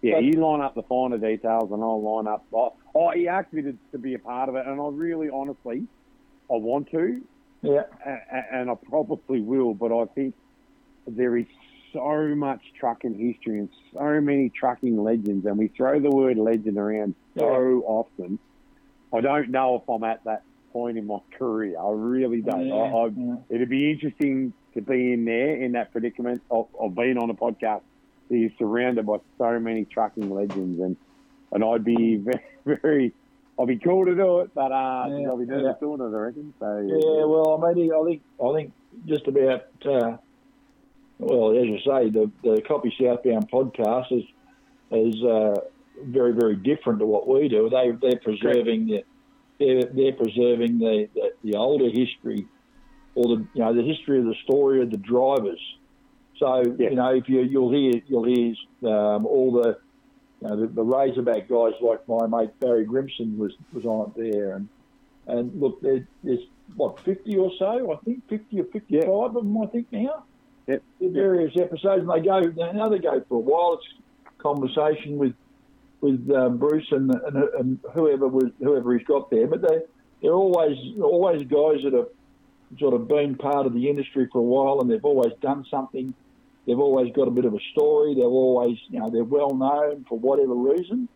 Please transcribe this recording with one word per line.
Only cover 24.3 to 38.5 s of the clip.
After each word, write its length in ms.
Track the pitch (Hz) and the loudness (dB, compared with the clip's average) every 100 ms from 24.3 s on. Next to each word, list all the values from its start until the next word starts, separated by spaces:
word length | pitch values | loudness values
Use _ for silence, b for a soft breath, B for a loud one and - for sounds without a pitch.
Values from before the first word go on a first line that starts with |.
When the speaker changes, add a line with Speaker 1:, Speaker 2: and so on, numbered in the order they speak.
| 135 131 - _ | -2 -4 -8 _
Speaker 1:
to 60 | - | -12
be 320 | 104 131 123 | -4 0 0
in 140 | 123 117 | 0 0
there, 360 | 113 135 147 | 0 -2 -2
in 100 | 127 | -4
that 200 | 120 110 | -4 -4
predicament 500 | 120 117 - 120 123 _ | -4 -6 -6 -6 -6 _
of, 160 | 117 113 - | -4 -4 -6
of 160 | 110 92 | -6 -2
being 220 | 123 127 | -2 0
on 100 | 117 | -2
a 40 | |
podcast 480 | 110 117 110 113 104 _ _ _ _ _ | -2 -4 -4 -4 -6 _ _ _ _ _
he's 180 | 123 113 - | 0 0 -2
surrounded 480 | 110 117 123 120 107 | -4 0 0 -2 -2
by 100 | 104 _ _ | -4 _ _
so 200 | 120 117 | -2 -2
many 240 | 113 113 | -4 -6
trucking 460 | 101 - 110 - 101 | -6 -4 -4 -4 -6
legends, 500 | 98 101 98 92 87 | -4 -4 -4 -6 -4
and, 160 | 92 90 _ _ _ _ _ | -4 -6 _ _ _ _ _
and 120 | 101 | -2
I'd 200 | 110 113 | 0 0
be 320 | 110 117 113 110 | 0 2 2 0
<laughs> 480 | 101 127 - - | -2 -6 -6 -12
very, 140 | - 147 | -4 -2
very, 320 | 156 147 123 - _ _ _ - | 2 2 0 -4 _ _ _ -4
I'd 100 | 123 | -2
be 100 | 120 | 0
cool 280 | 170 185 185 | 0 2 2
to 80 | |
do 260 | 180 190 175 | 2 4 2
it, 100 | 180 | 0
but, 180 | - 131 | -2 -2
uh, 340 | 131 131 131 123 | -2 -4 -4 -6
Speaker 2:
Yeah, 180 | 143 139 | -4 -4
Speaker 1:
I'll 80 | 123 | -4
be 100 | 120 | -4
doing 180 | 135 | -2
Speaker 2:
yeah. 60 | 131 | -2
Speaker 1:
it 40 | - | -2
soon, 200 | 147 147 | -6 -4
I 40 | 123 | -6
reckon. 460 | 107 110 120 147 135 | -4 -6 -8 -16 -10
So, 200 | 104 104 | -6 -4
Speaker 2:
Yeah, 440 | 101 95 156 156 151 | -2 2 2 2 2
well, 360 | 156 156 156 | 4 4 2
I 100 | 170 | 2
mean, 180 | 175 165 | 2 2
I 120 | 156 | 2
think, 180 | 160 160 _ _ | 0 -2 _ _
I 80 | 120 | -2